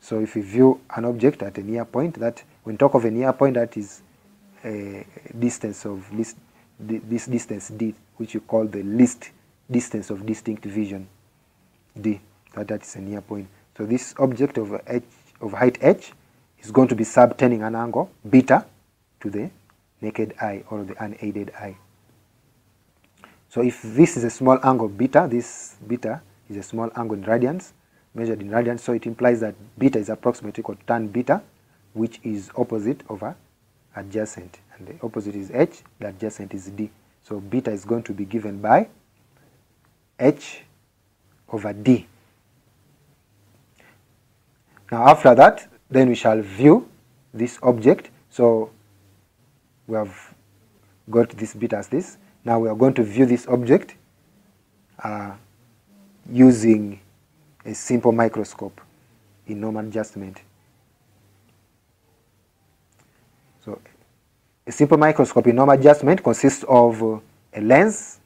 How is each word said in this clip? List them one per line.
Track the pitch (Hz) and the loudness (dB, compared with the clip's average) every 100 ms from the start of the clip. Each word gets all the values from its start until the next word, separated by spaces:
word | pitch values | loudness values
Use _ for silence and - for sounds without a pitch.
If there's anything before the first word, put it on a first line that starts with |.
So | - 110 | -8 -6
if | 107 | -6
we | 113 | -6
view | 101 107 131 127 _ - | -6 4 4 4 _ -8
an | |
object | 117 120 123 147 | -6 0 0 0
at | 101 98 | -10 -10
a | |
near | 101 113 | -8 -8
point, | 113 120 165 156 | -6 -6 -6 -6
that | 117 113 - _ | -8 -8 -20 _
when | - 107 | -14 0
talk | 139 | 2
of | 139 | 2
a | 113 | 0
near | 110 131 | -2 -2
point, | 127 139 | 0 0
that | 120 117 - | 0 -4 -8
is | 101 - _ _ _ _ _ _ | -14 -18 _ _ _ _ _ _
a | 120 104 101 98 101 - - 117 | -14 -12 -12 -16 -18 -20 -20 -6
distance | 120 - 110 101 | -6 -4 -12 -10
of | 110 98 98 107 | -12 -14 -12 -10
this, | 113 - _ _ _ _ | -10 -10 _ _ _ _
this | 107 113 107 117 - | -10 -10 -6 -10 -6
distance | 120 - 104 - | -8 -8 -14 -14
D, | 110 113 107 _ _ | -8 -8 -8 _ _
which | 110 | -10
you | 110 | -10
call | - 113 107 | -4 -2 -2
the | 101 | -6
least | 101 110 123 - - _ _ _ _ | -6 0 0 0 -20 _ _ _ _
distance | 120 - 110 98 | -4 -4 -10 -10
of | 98 | -12
distinct | 107 110 - 107 | -8 -8 -8 -10
vision, | 104 101 101 98 95 _ _ _ _ _ _ _ _ - | -10 -6 -6 -8 -14 _ _ _ _ _ _ _ _ -10
D, | 104 101 _ _ _ | -6 -6 _ _ _
that, | - 104 | -16 -10
that | 104 | -10
is | - - | -12 -16
a | |
near | 98 104 | -12 -12
point. | 95 104 95 _ _ _ | -12 -14 -14 _ _ _
So | 107 | -4
this | 123 - - | -4 -6 -2
object | 135 120 139 - | -2 0 -2 -2
of | 104 101 - | -8 -10 -6
h, | 123 - _ _ _ | -8 -8 _ _ _
of | 110 | -12
height | 98 127 123 | 0 0 2
h | 131 196 - - _ _ _ _ | 2 2 -2 -20 _ _ _ _
is | - | -2
going | 107 131 | 2 2
to | 117 | 2
be | |
subtending | 110 - 123 - 127 117 | 0 4 4 4 0 0
an | 107 113 | -4 -6
angle | 117 117 185 _ 107 | -6 -6 -6 _ 4
beta | 127 127 147 - _ _ _ _ _ | 4 6 2 0 _ _ _ _ _
to | 104 | -10
the | 101 143 _ _ _ _ _ | -8 -10 _ _ _ _ _
naked | 107 - 107 - | -12 -6 -8 -6
eye | 110 98 - | -8 -8 -12
or | 107 | -12
the | 98 95 | -12 -12
unaided | 107 104 107 101 101 - | -14 -10 -10 -8 -12 -14
eye. | 101 95 _ _ _ _ _ _ _ _ _ _ _ _ _ _ - _ _ | -16 -18 _ _ _ _ _ _ _ _ _ _ _ _ _ _ -20 _ _
So | - | -2
if | 123 - | -2 -2
this | 110 113 170 - | -10 2 2 2
is | |
a | 117 | -6
small | - 131 131 | -2 2 4
angle | 135 127 113 | 4 0 -2
beta, | 98 131 147 170 | -4 2 2 2
this | 120 117 - - - 107 | -4 -6 -14 -20 -20 -10
beta | 120 110 135 _ _ _ | -8 -8 -10 _ _ _
is | 101 | -16
a | |
small | 95 113 113 123 | -12 -8 -8 -8
angle | 113 104 | -8 -8
in | |
radians, | 98 117 123 175 - _ _ _ _ | -2 0 0 -4 -12 _ _ _ _
measured | - 113 110 | -10 -6 -6
in | 101 | -4
radians, | 110 120 120 | -2 -2 -4
so | - | -4
it | 117 117 | -6 -6
implies | 113 123 120 | -2 0 0
that | 110 98 104 - | -2 -10 -20 0
beta | 135 135 | 0 0
is | 101 | -4
approximately | 110 123 120 107 104 | -4 -4 -4 -8 -12
equal | 110 | -12
to | 101 | -14
tan | - 117 110 | -4 -4 -4
beta, | 101 123 180 - _ _ _ _ | -6 -2 -2 -4 _ _ _ _
which | 107 113 - | -8 -8 -8
is | 120 104 95 - | -10 -10 -10 -8
opposite | 120 113 104 143 - | -6 -4 -6 -8 -10
over | 107 104 180 _ _ _ _ _ - | -12 -12 -14 _ _ _ _ _ -18
adjacent, | 98 104 107 - 90 - _ _ | -10 -8 -8 -10 -20 -20 _ _
and | 92 | -20
the | - | -14
opposite | 117 113 104 | -10 -10 -10
is | 101 95 | -12 -8
h, | 120 170 - _ _ | 0 0 0 _ _
the | 104 | -14
adjacent | 95 107 - 98 | -10 -10 -10 -14
is | 98 95 | -14 -14
d. | 101 107 _ _ _ | -10 -10 _ _ _
So | _ 104 | _ -14
beta | 98 123 123 | -6 -6 -4
is | 104 | -8
going | 98 117 | -4 -6
to | 110 | -6
be | 98 | -12
given | 98 110 107 98 | -8 -8 -8 -8
by | 107 139 220 _ _ _ _ _ _ _ _ _ _ _ _ _ | 2 2 2 _ _ _ _ _ _ _ _ _ _ _ _ _
h | 131 147 - - - _ _ _ _ _ _ _ _ | 0 0 -6 -20 -20 _ _ _ _ _ _ _ _
over | 110 104 | -10 -10
d. | 101 107 123 - _ _ _ _ _ _ _ _ _ _ _ _ _ _ _ _ _ _ _ _ _ _ _ _ _ _ _ - | -4 2 2 0 _ _ _ _ _ _ _ _ _ _ _ _ _ _ _ _ _ _ _ _ _ _ _ _ _ _ _ -10
Now | 117 123 | 4 6
after | 156 139 | 8 8
that, | 117 - - - _ _ | 10 8 8 -16 _ _
then | 131 131 | 2 2
we | |
shall | 120 120 110 | 2 0 0
view | 101 98 139 202 247 _ _ _ _ | -2 4 6 6 2 _ _ _ _
this | 110 120 - | -8 -8 -2
object. | 123 120 110 180 - _ _ | 0 4 4 2 -2 _ _
So | - 120 113 110 _ _ _ _ _ _ _ _ _ _ _ - | 2 2 2 -4 _ _ _ _ _ _ _ _ _ _ _ -8
we | 110 | -6
have | 104 92 - _ _ _ _ _ _ _ - | -6 -12 -20 _ _ _ _ _ _ _ -2
got | 113 113 | 2 2
this | - 110 | -2 -12
beta | 107 117 104 | -6 -6 -6
as | 98 | -4
this. | 135 190 - _ _ | -6 -6 -16 _ _
Now | 120 117 | -2 0
we | 113 | 0
are | |
going | 107 131 | 2 2
to | 131 | 2
view | 107 107 131 | -2 2 2
this | 120 - | 2 0
object, | 123 120 165 - - _ _ _ _ _ _ _ _ _ _ | -2 2 2 2 -20 _ _ _ _ _ _ _ _ _ _
uh, | 117 104 101 101 _ _ _ _ _ _ _ _ - | -10 -10 -12 -16 _ _ _ _ _ _ _ _ -8
using | 120 127 117 110 110 104 98 _ _ _ _ _ _ | 6 8 8 4 4 2 -10 _ _ _ _ _ _
a | - | -14
simple | 107 - 123 120 | -12 -4 0 2
microscope | 113 113 113 104 - 98 - _ _ _ _ _ _ - | 2 0 -2 -10 -10 -16 -16 _ _ _ _ _ _ -14
in | 104 | -10
normal | 110 107 110 | -8 -8 -8
adjustment. | 107 107 - 95 95 _ _ _ _ _ _ _ _ _ _ _ _ _ _ _ _ _ _ _ _ _ _ _ _ _ _ _ _ _ _ _ _ | -8 -8 -10 -16 -18 _ _ _ _ _ _ _ _ _ _ _ _ _ _ _ _ _ _ _ _ _ _ _ _ _ _ _ _ _ _ _ _
So | - 104 _ _ _ _ _ _ _ _ - | -18 -18 _ _ _ _ _ _ _ _ -18
a | |
simple | - 147 156 | 0 4 6
microscope | 151 151 131 - 120 | 6 4 2 4 2
in | 120 | 4
normal | 139 | 6
adjustment | 139 139 147 139 185 | 8 8 8 6 2
consists | - 147 139 139 - | 0 2 0 0 2
of, | 127 120 113 | 6 6 2
uh, | 113 107 - _ _ | -4 -4 -10 _ _
a | - | -6
lens | 107 135 208 214 - - | 4 4 4 0 -12 -20